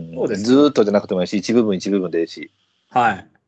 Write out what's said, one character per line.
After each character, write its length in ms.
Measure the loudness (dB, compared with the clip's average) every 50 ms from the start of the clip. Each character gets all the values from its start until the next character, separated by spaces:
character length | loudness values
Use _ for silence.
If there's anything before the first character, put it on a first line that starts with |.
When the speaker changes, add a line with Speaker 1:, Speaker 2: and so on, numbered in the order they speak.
| -12
Speaker 1:
ん 20 | -10
う 20 |
ん。 40 | -8
Speaker 2:
そ 80 | -6 -4
う 20 |
で 80 | -4 -4
す 60 | -2
ね。 60 | 0
Speaker 1:
ず 80 | 4 4
ー 140 | 6 4 4
っ 20 | 4
と 100 | 2 2
じ 60 | 2
ゃ 40 | 2
な 80 | 0
く 60 | 0
て 60 | 0 -2
も 80 | -4
い 20 | -2
い 40 |
し、 100 | -2 -2
一 160 | -4 -2 0 2
部 100 | 2 2
分 120 | 2 0
一 120 | -2 -2 -2
部 120 | -2 -2
分 100 | -2 -2
で 80 | -2 -2
い 20 | -4
い 20 |
し。 240 | -4 -6 -12 -18 -18 _ _ _ _ _ _ _ _
Speaker 2:
は 240 | 0 0 2 2 0
い。 140 | -4 -8 _ _ _ _